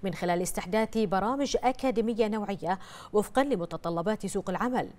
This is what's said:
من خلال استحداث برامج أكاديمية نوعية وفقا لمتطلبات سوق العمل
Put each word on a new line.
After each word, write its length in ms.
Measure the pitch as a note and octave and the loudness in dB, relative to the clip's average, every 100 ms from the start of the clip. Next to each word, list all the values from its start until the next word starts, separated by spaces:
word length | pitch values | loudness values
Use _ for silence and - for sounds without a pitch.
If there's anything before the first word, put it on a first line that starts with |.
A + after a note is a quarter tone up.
من 100 | G3 | -2
خلال 280 | F3 F3 F3 | -2 0 2
استحداث 560 | F3+ - F3+ G#3+ A3 A3 | 0 -2 0 0 2 2
برامج 600 | G#3 F#3 G3 C4+ C4+ - | 2 2 2 0 0 2
أكاديمية 640 | B3 C4 C4+ A3 A3+ A3+ G#3+ | 2 2 0 2 0 2 2
نوعية 520 | G#3+ G3+ G3+ D#3+ F#3 - - - | 2 -2 -4 -2 -4 -4 -16 0
وفقا 300 | G#3 G3 - | 0 2 2
لمتطلبات 800 | D4 A3+ E3+ D#3+ E3+ E3+ E3 G#3+ G3 | 2 0 -2 -4 -2 -2 0 -2 -2
سوق 240 | G3+ F#3+ | -4 -2
العمل 400 | F3+ A#3+ B3 - | -2 0 0 -2